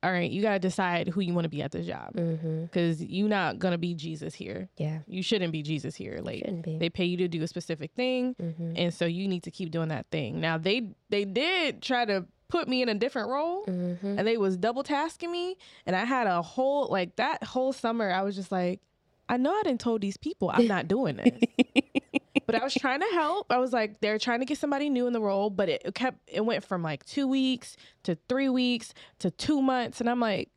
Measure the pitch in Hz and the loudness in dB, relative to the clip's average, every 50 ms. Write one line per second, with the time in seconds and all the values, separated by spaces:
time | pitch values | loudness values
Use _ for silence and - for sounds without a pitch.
0 | - 175 185 175 175 - 113 180 202 220 202 196 180 190 180 - 190 180 175 170 | 2 2 2 2 0 0 0 2 2 2 2 4 2 2 2 2 0 2 2 0
1 | - - 165 190 196 170 175 175 165 165 151 143 143 143 - 170 170 175 180 - | 0 0 0 0 0 2 2 2 2 0 -2 -4 -6 -4 -4 -4 -4 -4 -6 -8
2 | - - - - 170 165 165 160 160 160 160 160 165 170 - 185 170 170 165 156 | -8 -8 -4 -2 -2 0 -2 -2 -2 -4 -4 -4 -4 -2 0 2 2 2 2 0
3 | 170 - - 185 208 214 214 202 180 156 92 - - 185 175 170 170 175 175 160 | -4 -6 -2 0 2 4 4 2 2 0 -2 0 0 0 2 2 0 -2 -4 -4
4 | 143 160 160 151 165 165 - - - - 98 180 185 185 _ - 151 151 156 156 | -6 -8 -8 -6 -8 -10 -10 -8 -10 -8 -8 -8 -8 -10 _ -6 -4 -4 -4 -6
5 | 147 - 180 185 185 - 233 208 185 170 160 160 147 147 160 147 - - - - | -8 -8 -6 -6 0 0 2 2 2 0 -2 -4 -2 -2 -2 -2 -2 -6 -8 -8
6 | 95 - - - - - 113 - - - 190 170 160 170 160 160 165 170 - - | -10 -8 -8 -8 -6 -6 -8 -6 -6 -6 -6 -6 -6 -6 -4 -2 -2 -2 0 0
7 | 185 175 180 175 185 180 165 170 156 170 - 180 165 - 165 151 156 160 _ - | 0 0 2 0 0 0 0 -2 -2 -2 -4 -8 -6 -6 -6 -6 -6 -10 _ -2
8 | 247 254 254 254 247 254 254 _ 180 165 160 160 170 165 165 - 170 175 165 - | -2 0 0 0 0 -2 -2 _ -6 -6 -6 -6 -6 -6 -2 0 0 0 0 0
9 | 175 170 170 175 196 196 185 175 - - - - 190 165 160 165 165 160 156 131 | 0 0 0 0 -2 -2 -2 -2 -4 -8 -8 -8 -8 -4 -2 -2 -2 -2 -2 -4
10 | - _ - 156 147 107 143 160 160 160 165 165 160 190 202 254 240 196 - _ | -4 _ -4 -4 -2 -2 -4 -2 -2 0 -2 0 2 2 2 0 0 -6 -12 _
11 | _ _ 208 202 202 196 190 220 277 330 381 370 330 285 - - - - 254 247 | _ _ 0 0 0 0 0 0 2 2 2 2 0 0 -2 -4 -4 -2 0 0
12 | 240 214 202 190 180 - _ _ _ _ - 349 311 - 254 254 254 240 214 208 | 2 2 0 0 -2 -4 _ _ _ _ 0 0 0 2 0 0 2 2 2 2
13 | 214 240 - 262 214 208 254 285 302 330 349 381 415 415 185 180 180 180 175 175 | 0 0 0 -2 -2 0 0 0 0 0 -2 -4 -4 -4 -4 -2 -2 -4 -4 -4
14 | 190 202 202 202 190 220 226 233 202 190 190 180 175 226 240 254 277 - 294 277 | -4 -4 -2 0 2 2 2 4 2 2 2 2 0 0 0 0 -2 0 0 0
15 | 302 330 - - 349 339 349 349 349 359 370 _ - - - - - - 180 185 | 0 -2 -4 -6 -6 -4 -4 -4 -4 -4 -6 _ -14 -20 -20 -12 -4 -2 0 0
16 | 208 233 269 254 240 202 180 175 170 170 - - 262 269 277 285 269 - - 196 | 2 2 2 2 2 2 2 2 0 -2 -2 0 2 2 2 2 2 2 2 0
17 | 180 175 - - 220 285 320 - - - - 254 254 262 262 - - 226 226 233 | 0 0 0 0 0 0 0 -2 -6 -4 -2 0 2 2 0 0 0 -2 0 0
18 | 220 196 180 185 196 202 202 190 190 - 202 185 180 180 180 196 _ _ _ _ | 0 2 2 2 0 0 -2 -4 -6 -2 -2 0 0 0 -2 -4 _ _ _ _
19 | _ _ _ _ _ _ 240 247 254 285 359 427 427 359 262 226 - 247 226 220 | _ _ _ _ _ _ 0 2 2 2 2 2 2 2 0 0 0 0 0 0
20 | 202 196 196 - - 294 359 _ 208 175 - - 240 233 202 180 143 160 190 240 | 0 -2 -4 -4 -6 -8 -4 _ -2 2 6 6 6 6 4 0 0 0 0 2
21 | 277 185 135 - - 240 240 - 233 - _ - 254 - _ - - _ _ 269 | 2 0 0 4 4 4 4 4 -14 -8 _ 2 2 4 _ 0 0 _ _ -6
22 | - _ - 277 _ _ _ 277 - - 226 226 247 277 - - - 269 254 277 | -6 _ -4 -4 _ _ _ -2 0 2 0 0 0 0 -2 0 0 0 0 0
23 | 359 453 392 349 311 294 339 403 - _ 240 247 254 226 233 240 214 208 214 - | 0 0 2 2 2 2 0 -2 0 _ 0 2 2 2 2 0 0 -2 -2 -2
24 | - 208 214 214 - - 240 233 262 247 302 - - 294 285 269 285 294 277 247 | 0 0 0 0 0 0 0 0 0 -2 -2 -2 0 0 0 0 2 2 2 2
25 | 247 247 240 233 214 202 196 196 202 214 196 185 202 180 147 - - - - - | 2 2 0 0 0 2 2 2 0 0 0 0 2 2 2 0 -2 -6 -4 -2
26 | 240 262 - - _ - - 175 214 226 226 - - - 196 180 170 160 151 135 | -2 -2 -2 -4 _ -6 -2 0 0 2 0 0 -2 -2 -4 -2 -2 -2 -4 -4
27 | - - - 285 277 262 262 269 262 262 262 247 - - - _ - - - _ | -8 -6 -2 0 0 2 2 2 4 2 2 -2 -4 -14 -20 _ -20 -20 -20 _
28 | _ - 170 156 _ _ 247 262 277 269 247 254 254 247 247 226 226 - - - | _ -2 -2 -2 _ _ 0 2 2 2 4 4 4 2 2 0 -2 -10 -18 -20
29 | - - _ _ - 185 - - - - 311 285 269 262 262 254 240 226 - - | -20 -20 _ _ -2 -2 -2 0 0 2 2 4 4 4 4 2 0 -2 -4 -2
30 | 233 233 240 247 240 226 196 190 - _ _ | 0 0 2 2 2 2 0 -2 -2 _ _